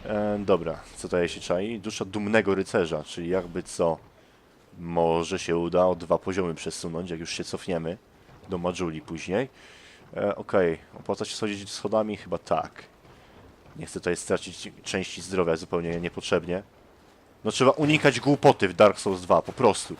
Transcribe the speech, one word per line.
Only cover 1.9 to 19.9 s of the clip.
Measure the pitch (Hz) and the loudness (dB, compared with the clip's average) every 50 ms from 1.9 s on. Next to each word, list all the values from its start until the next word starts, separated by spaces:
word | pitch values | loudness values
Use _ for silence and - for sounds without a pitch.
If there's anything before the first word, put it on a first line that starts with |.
| 104 - 107 | -6 -6 -8
dumnego | 95 95 107 104 104 110 110 98 98 95 | -6 -4 -4 -2 2 2 4 4 4 2
rycerza, | 95 95 - - 92 90 78 80 76 | 0 0 0 2 0 2 2 -2 -6
czyli | 76 - - - 85 85 | -6 -8 -10 -8 -4 0
jakby | 90 92 87 87 85 92 | 0 0 -2 -2 -8 -8
co, | 85 - - - 90 82 80 76 - - _ - - _ _ _ _ _ _ _ - _ - - | -8 -8 -2 0 2 2 2 -2 -8 -20 _ -20 -20 _ _ _ _ _ _ _ -20 _ -18 -12
może | 85 85 85 85 82 82 82 85 85 82 95 90 | -10 -2 0 2 4 4 4 2 0 -2 -4 -6
się | - - 85 | -2 0 0
uda | 85 85 85 85 87 92 | 0 0 2 2 4 4
o | 92 90 | 4 2
dwa | 85 85 80 87 82 | 0 0 0 0 0
poziomy | - 95 92 98 92 87 80 | 0 -2 -2 -2 -2 -2 -4
przesunąć, | - - 82 - - - 87 80 82 92 90 | -6 -8 -10 -8 -8 -10 -8 -8 -8 -6 -6
jak | 85 80 | -8 -8
już | 85 - | -8 -8
się | - - 87 | -8 -8 -8
cofniemy | - - 90 - - 90 82 82 80 92 - _ _ _ - - - - - - - | -8 -8 -10 -4 -4 -2 -2 -2 -4 -6 -8 _ _ _ -20 -20 -20 -20 -20 -10 -8
do | 92 90 | -6 -2
Majuli | 87 90 90 82 92 85 80 78 | -2 -2 -2 -2 -4 -4 -6 -8
później. | - - 85 80 - - 90 107 135 135 _ - - - - - - - - - - - - | -10 -10 -10 -10 -6 -2 -2 -2 -2 -2 _ -20 -20 -20 -20 -20 -20 -20 -20 -20 -20 -12 -6
E, | - 104 101 - | -4 -2 -2 -2
okej, | - 104 - - 101 92 85 80 - - - - - | -4 -6 0 2 4 4 4 2 -2 -8 -18 -20 -14
opłaca | - - 101 - 107 | -6 -6 -4 -4 -4
się | - - | -8 -6
schodzić | - 113 104 104 101 101 98 | -6 -4 -4 -6 -6 -10 -12
schodami? | - - - 104 107 110 107 107 104 | -12 -8 -4 0 0 0 0 0 -6
Chyba | 98 - 90 87 85 | -8 -6 -8 -8 -8
tak. | - - - 78 - - - - - - - _ _ - - - - - - - - - - _ _ - - | -2 -2 -2 -2 -2 -6 -12 -18 -20 -20 -20 _ _ -20 -20 -20 -20 -20 -20 -20 -20 -20 -20 _ _ -20 -16
Nie | - 80 | -14 -14
chcę | - - 92 | -10 -10 -4
tutaj | - 90 87 | -2 -2 -2
stracić | - - - 98 87 - 95 87 - - - - - | -2 0 0 0 0 0 -8 -12 -12 -14 -14 -16 -14
części | - - - 98 90 - - - | -10 -4 -4 -4 -4 -4 -8 -12
zdrowia | 85 90 95 92 87 82 82 | -8 -2 0 2 2 2 2
zupełnie | 80 87 - - 87 85 85 85 85 | 0 -2 -4 -4 -2 -2 -2 -4 -4
niepotrzebnie. | 85 85 - 98 - - 101 87 82 85 90 95 107 - _ - - - - _ - - - _ _ _ _ _ - | -4 -6 -6 -6 -2 0 0 0 0 -2 -6 -6 -6 -10 _ -20 -20 -20 -20 _ -20 -20 -20 _ _ _ _ _ -6
No | 107 | -4
trzeba | - - 131 127 | 0 4 6 6
unikać | - - 151 143 156 147 - 143 120 - | 6 4 2 2 2 6 4 4 4 4
głupoty | - 139 143 - - 143 123 - 107 92 | 2 2 2 8 8 6 6 6 2 0
w | 90 | 6
Dark | - 110 101 98 - | 8 8 8 8 4
Souls | - 104 95 90 | -2 -2 -2 -2
dwa, | 90 87 98 82 | 4 4 4 4
po | - - | 4 2
prostu. | - - 127 107 95 - - - | -2 4 4 4 4 4 -4 -10